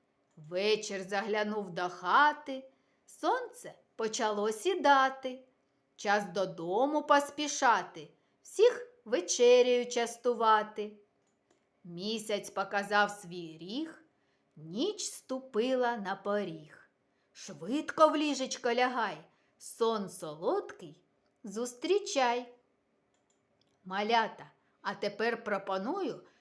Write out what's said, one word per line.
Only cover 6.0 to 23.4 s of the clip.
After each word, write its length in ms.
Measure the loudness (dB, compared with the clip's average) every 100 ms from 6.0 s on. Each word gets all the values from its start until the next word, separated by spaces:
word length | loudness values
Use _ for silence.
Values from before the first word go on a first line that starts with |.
| 0 0 0
додому 680 | -4 -4 -4 -2 0 2 0
поспішати, 1040 | 4 4 4 -6 -6 0 2 2 0 -12 -18 _ _ _
всіх 440 | -10 4 4 4 -10 _
вечерею 800 | -4 -2 -2 4 8 8 8 4 2
частувати. 1080 | -2 -4 -2 -2 2 6 6 4 -6 -10 -12 _ _ _ _ _ _ _ _
Місяць 640 | -16 -10 -6 -6 -4 -6 -4
показав 600 | -6 -4 -4 0 2 2
свій 480 | -2 -8 -12 -12 -12
ріг, 460 | -10 -8 -8 -12 _ _ _ _ _ -20
ніч 460 | -12 -4 -4 -4
ступила 920 | -8 -10 -10 -10 -6 -2 0 2 0 -2
на 200 | -6 -6
поріг. 720 | -2 -2 -4 -10 -16 -20 _ _ _ _ _
Швидко 760 | -20 -18 -12 -4 -4 -4 4 6
в 80 | 6
ліжечко 580 | 0 -2 -4 -4 -2
лягай, 440 | 2 0 0 -4 -6 -14 _ _ _
сон 500 | -16 -2 0 0 -4
солодкий 880 | -8 -10 -4 -2 -2 -4 -14 -18 -20 _ _ _ _
зустрічай. 1120 | -12 -8 -8 -6 0 0 0 0 0 0 -6 -18 _ _ _ _ _ _ _ _